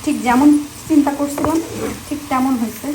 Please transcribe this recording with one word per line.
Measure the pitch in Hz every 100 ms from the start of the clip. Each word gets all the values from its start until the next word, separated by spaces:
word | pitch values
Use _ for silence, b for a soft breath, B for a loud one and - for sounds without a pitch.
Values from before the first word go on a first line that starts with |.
ঠিক | 311 240
যেমন | 220 247 294 294 - - -
চিন্তা | 311 277
করছিলাম | 285 285 - 302 320 - - - - -
ঠিক | 294 -
তেমন | 262 262 254
হয়েছে। | 226 - 269